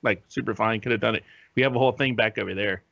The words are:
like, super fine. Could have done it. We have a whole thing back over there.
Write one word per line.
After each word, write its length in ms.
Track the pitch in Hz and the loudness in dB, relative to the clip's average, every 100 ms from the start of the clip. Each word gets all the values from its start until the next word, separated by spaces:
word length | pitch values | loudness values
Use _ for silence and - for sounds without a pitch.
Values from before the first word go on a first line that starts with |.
like, 200 | 127 95 _ | 0 -2 _
super 260 | - 101 | -6 -4
fine. 260 | 104 110 110 | 0 0 0
Could 120 | 123 | -2
have 80 | 117 | 0
done 120 | 113 110 | 0 -2
it. 80 | - - - | -6 -20 -8
We 80 | - | 0
have 140 | 131 123 | 0 4
a 20 | |
whole 140 | 131 | 2
thing 240 | 123 135 117 | 2 0 2
back 220 | 113 110 | 0 0
over 160 | 95 | -4
there. 280 | 95 101 92 _ | -2 -2 -4 _